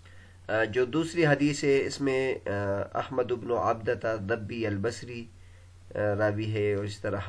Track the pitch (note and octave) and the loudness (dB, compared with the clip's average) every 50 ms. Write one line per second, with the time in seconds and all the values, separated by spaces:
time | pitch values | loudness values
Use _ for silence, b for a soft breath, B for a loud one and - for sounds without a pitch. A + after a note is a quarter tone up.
0 | B B B B B B B B - - G2+ A2 A2+ A2 G2+ B2 B2+ A#2 A#2+ D#3 | B B B B B B B B -6 -2 0 0 0 2 2 2 2 2 2 0
1 | E3 E3 - E3+ E3 D3 C#3+ C#3 C#3+ D3 C#3+ - - C#3+ C#3 C#3 - - C#3 - | 0 0 2 4 6 6 6 6 4 2 2 2 2 4 4 4 2 0 -2 -2
2 | C#3+ C3+ C3 C3 C3+ C3 - - - - G2+ G2+ G2+ G2+ G2 G2+ - - - - | 0 2 2 2 2 0 -2 -2 -4 -4 -2 -2 0 0 -2 -2 -2 -4 -4 -4
3 | - - C3 B2+ B2 A2+ B2 A2+ G#2+ A2+ A#2+ G#2+ F2 G#2+ A#2+ A2+ G#2+ A#2 B2 A2 | -4 -2 -2 -2 0 0 -2 -4 -2 -2 0 2 2 0 0 0 -2 -2 -2 0
4 | - A2+ A2 G#2+ G2 F#2+ A#2 A2+ G#2+ G2+ A#2+ A#2 A2 G#2 G2+ G2 G2 A#2 A#2 - | -2 -2 -2 -2 -2 -2 -2 -4 -4 -6 -4 -4 -2 -2 -2 0 -2 -2 -4 -4
5 | - A#2 A#2+ A#2 A2+ - - - - - - - - - - - - - - - | -10 -10 -10 -12 -12 -14 -16 -20 -20 -20 -20 -20 -20 -20 -20 -20 -16 -8 -4 0
6 | G#2 G#2 G2+ G2+ G#2+ G#2+ G#2 G#2 A2 A2 A2 G#2 G#2 G#2 G2+ G2 G2+ G#2 G2+ - | 0 2 2 4 2 2 2 0 -2 -2 0 2 2 2 2 0 -2 -4 -6 -6
7 | - G#2+ G2 G2 F#2+ | -4 -4 -4 -4 -4